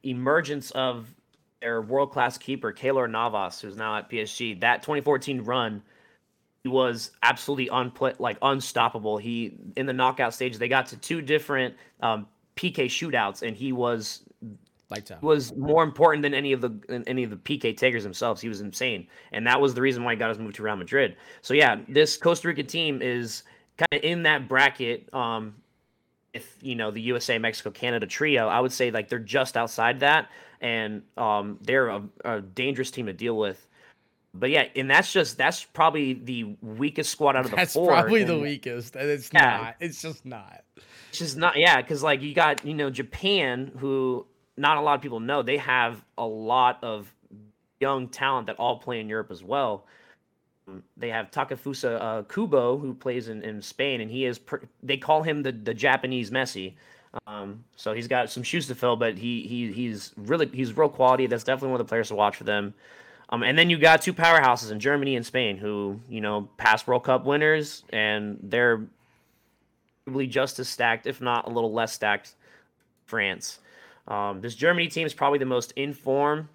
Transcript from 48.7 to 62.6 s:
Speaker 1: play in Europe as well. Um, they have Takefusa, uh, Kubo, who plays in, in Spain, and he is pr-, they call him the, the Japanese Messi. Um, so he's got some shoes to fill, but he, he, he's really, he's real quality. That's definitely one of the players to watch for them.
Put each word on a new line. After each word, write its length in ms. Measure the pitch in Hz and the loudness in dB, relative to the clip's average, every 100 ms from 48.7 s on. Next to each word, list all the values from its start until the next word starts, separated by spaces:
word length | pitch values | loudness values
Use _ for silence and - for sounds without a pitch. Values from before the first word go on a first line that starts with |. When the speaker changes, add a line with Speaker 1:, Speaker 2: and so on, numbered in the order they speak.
| 117 | -2
Speaker 1:
play 220 | - 117 | -6 -8
in 80 | 107 | -6
Europe 240 | 110 107 | -6 -8
as 100 | 87 | -14
well. 420 | 90 139 127 101 _ _ _ _ _ _ _ _ - | -4 -2 -2 -4 _ _ _ _ _ _ _ _ -20
Um, 160 | 95 _ - | -20 _ -12
they 120 | 120 | -6
have 240 | 113 104 | -6 -4
Takefusa, 680 | 143 139 123 139 135 127 113 | -6 -4 -6 -8 -4 -4 -2
uh, 220 | 113 110 | -4 -6
Kubo, 560 | 104 - 214 143 120 135 | -6 -4 2 2 4 0
who 160 | 139 | -4
plays 340 | 123 131 123 113 | -6 -6 -6 -8
in, 140 | 107 | -10
in 180 | 107 107 | -10 -10
Spain, 400 | - - 139 123 | -14 -4 -2 -2
and 80 | 110 | -6
he 160 | 123 127 | -4 -4
is 120 | 117 | -4
pr-, 260 | - 139 - _ | -8 -10 -10 _
they 160 | 127 - | -6 -4
call 280 | - 156 | 2 2
him 180 | 160 147 | 2 -2
the, 80 | 135 | -4
the 240 | 117 107 | -4 -6
Japanese 560 | 110 139 135 127 127 104 | 2 4 4 2 -4 -2
Messi. 440 | 131 127 101 92 - _ - _ - - | -2 -4 -6 -12 -14 _ -20 _ -16 -12
Um, 380 | 107 101 107 117 | -12 -12 -14 -20
so 200 | _ 110 | _ -6
he's 120 | 110 117 | -6 -2
got 240 | 127 117 | 0 0
some 140 | - | -4
shoes 240 | 113 170 139 | -4 -4 -4
to 80 | 123 | 0
fill, 180 | 123 | 0
but 240 | 113 117 95 | 2 0 -2
he, 240 | 120 117 | -6 -6
he, 300 | 104 120 117 | -6 -6 -6
he's 400 | 101 123 107 - - | -4 -6 -6 -12 -14
really, 300 | 107 165 151 | -2 0 0
he's 300 | 127 123 110 | -2 -4 2
real 120 | 151 | 2
quality. 380 | - 127 127 127 | 6 4 6 2
That's 160 | 117 | 0
definitely 300 | 110 131 135 | 0 -2 -2
one 80 | 127 | -2
of 60 | 107 | 0
the 20 | |
players 180 | 113 110 | -2 -2
to 60 | |
watch 220 | 104 104 - | 2 0 0
for 80 | |
them. 300 | 107 104 | -2 -2